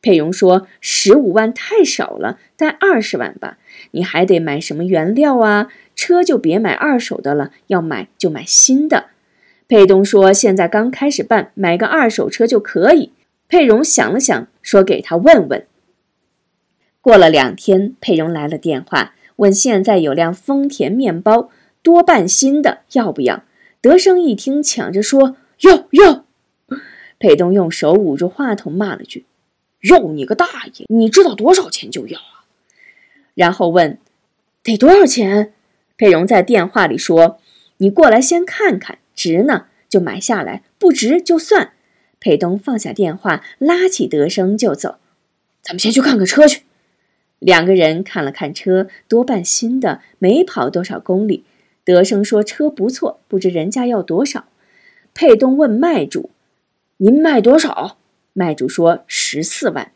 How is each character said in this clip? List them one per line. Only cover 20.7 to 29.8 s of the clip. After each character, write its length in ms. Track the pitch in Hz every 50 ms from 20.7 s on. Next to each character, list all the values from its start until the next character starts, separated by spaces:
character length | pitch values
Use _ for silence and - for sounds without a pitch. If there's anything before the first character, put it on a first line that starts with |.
| 277 - - 135 190
面 280 | 247 269 226 170 165
包， 300 | 185 214 220 233 240 - _ _ _ _ _ _ _
多 220 | - 339 349 349
半 220 | 349 339 247 180 185
新 340 | - - - 269 277 302 285
的， 200 | 208 - - _ _ -
要 180 | 269 233 196
不 120 | 143 - 139
要？ 200 | 123 101 - _ _ _ _ _ _ _ _
德 180 | _ 233 311 370
生 220 | 370 392 370 359
一 160 | 349 311 220
听， 260 | 190 - - 269 294 294
抢 300 | - - 240 - - 180
着 100 | 196 214
说 340 | - - 269 269 262 262 _ _ _ _ _ -
：“要， 260 | 349 370 294 - _
要！” 340 | - 285 415 370 285 - _ _ _ _ _ _ _ _ _ _ 262 277 - - - - - - _ _
佩 160 | - 208 151
东 180 | 147 180 175 190
用 160 | 202 185 160
手 260 | 165 - - 151 165
捂 220 | 202 208 170 139
住 120 | 143 170 180
话 260 | 180 - 285 269 214
筒 180 | 202 - - 147
骂 220 | 180 208 196 151
了 80 | - -
句 220 | _ - - _ _ _ _ _ _ _ _ _ _ _ _